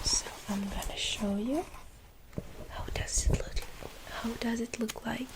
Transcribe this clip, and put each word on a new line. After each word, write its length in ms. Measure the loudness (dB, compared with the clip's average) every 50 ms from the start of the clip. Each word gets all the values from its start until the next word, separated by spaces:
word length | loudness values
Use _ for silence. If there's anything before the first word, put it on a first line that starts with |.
| 4
So 220 | 4 4 4 2 0 -6 -8 -2 0
I'm 120 | 0 0 0 0
gonna 280 | 0 0 -2 -2 -2
show 380 | 0 0 0 0 2 2 2 2
you. 280 | 2 2 4 2 2 2 0 -6 -12 -12 -14 -16 -16 -18 -18 -18 -18 -16 -8 -6 -6 -6 -6 -8 -8 -10 -8
How 160 | -4 -4 -4 0 2
does 320 | 0 0 2 2 4 6
it 60 | 6
look? 300 | 6 6 4 2 2 0 0 0 -6 -8 -8 -8 -8 -10 -10 -8
How 200 | -6 -2 -2 -2 -2 0
does 220 | 0 0 2 2
it 180 | 0 -2 0 0
look 260 | 0 0 0 -2 -2
like? 220 | -2 -2 -2 -2 -6 -8